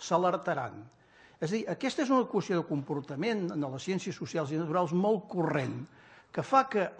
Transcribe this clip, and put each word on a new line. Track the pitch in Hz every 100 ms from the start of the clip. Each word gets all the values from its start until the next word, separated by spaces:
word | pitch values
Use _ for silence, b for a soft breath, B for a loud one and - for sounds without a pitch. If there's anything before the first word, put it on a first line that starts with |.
s'alertaran. | - 170 180 180 180 147 120 101 113 b b b b b
És | 156
a |
dir, | 220 -
aquesta | 170 269 -
és | 254
una | 262 233
equació | 208 170 175
de | -
comportament | 143 135 156 139 139 214 214 175
en | 160 143
les | 131 -
ciències | 185 202 -
socials | - 165 143
i | 156
naturals | 165 175 170 175
molt | 202 220 -
corrent, | 180 156 147 123 117 139 B B B B
que | - -
fa | 269 262
que | 208 175 -